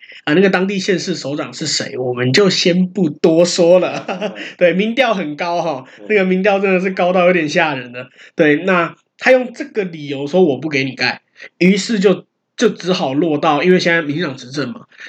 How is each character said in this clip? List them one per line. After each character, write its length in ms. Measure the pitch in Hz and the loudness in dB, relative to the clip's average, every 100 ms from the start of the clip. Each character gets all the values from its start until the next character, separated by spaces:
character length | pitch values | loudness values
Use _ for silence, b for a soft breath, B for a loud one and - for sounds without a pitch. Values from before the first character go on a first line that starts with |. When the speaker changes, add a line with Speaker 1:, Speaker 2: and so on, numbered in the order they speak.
| B B | B B
Speaker 1:
啊， 80 | - | 0
那 80 | 151 | 2
个 80 | 196 | 4
当 180 | 185 190 | 2 0
地 120 | 202 | -2
县 200 | 190 175 | -2 -4
市 160 | 190 | -4
首 220 | 156 135 147 | -8 -8 -8
长 160 | 131 | -10
是 140 | 120 143 | -10 -6
谁， 320 | - - 120 | -6 -6 -6
我 160 | 127 | -6
们 180 | 123 127 | -2 0
就 160 | 131 196 | 2 2
先 380 | 190 180 175 185 | 2 2 2 0
不 220 | 202 170 | 0 -2
多 340 | 147 175 160 | 0 2 4
说 340 | 175 - 170 180 | 2 4 4 4
了。 240 | 160 147 | 4 -4
<laughs> 40 | - | -8
Speaker 2:
嗯。 240 | 190 202 B B - | -8 -8 B B 0
Speaker 1:
对， 160 | 175 | 2
民 220 | 180 220 | 2 0
调 180 | 233 247 | 0 0
很 240 | 196 151 147 | 0 -4 -6
高 240 | 175 175 | -4 -2
哈， 240 | 165 131 131 B | -4 -6 -10 B
Speaker 2:
嗯。 80 | 104 | -2
Speaker 1:
那 60 | |
个 100 | 208 | 0
民 180 | 185 185 | 2 2
调 160 | 196 196 | 2 2
真 140 | 196 | 2
的 80 | 185 | 0
是 80 | 190 | 0
高 220 | 190 180 | 0 0
到 140 | 185 175 | 2 2
有 80 | |
点 120 | 180 151 | 2 0
吓 280 | - 160 | 0 -2
人 180 | 135 123 | -4 -10
了。 160 | 123 127 B B | -14 -16 B B
对， 300 | - 156 147 | 0 2 2
那 320 | 185 180 165 - _ _ | 2 0 0 -6 _ _
他 120 | - | 2
用 220 | 254 254 | 2 2
这 100 | - 294 | -8 -8
个 180 | 214 | -6
理 220 | 185 160 143 | -6 -8 -8
由 180 | 135 143 | -8 -2
说 160 | 180 | 2
我 140 | 180 127 | 2 2
不 140 | 156 | -2
给 120 | 139 | -2
你 80 | 135 | -4
盖， 280 | 120 123 - _ B B - | -4 -4 -4 _ B B 0
于 180 | 175 196 | 2 2
是 240 | - 220 | 0 0
就， 240 | 196 - - _ _ - | 2 0 -4 _ _ -2
就 140 | 226 | -2
只 240 | - 170 | -2 -4
好 180 | 175 147 | -4 -2
落 240 | 139 170 147 | -2 0 0
到， 260 | 160 143 | 0 2
因 80 | 180 | 2
为 80 | 185 | 2
现 140 | 175 | 2
在 80 | 170 | 0
民 160 | 147 147 | -2 -4
进 80 | |
党 100 | 170 | -6
执 160 | 131 123 | -8 -10
政 220 | 143 127 | -8 -8
嘛， 140 | 113 - B | -10 -20 B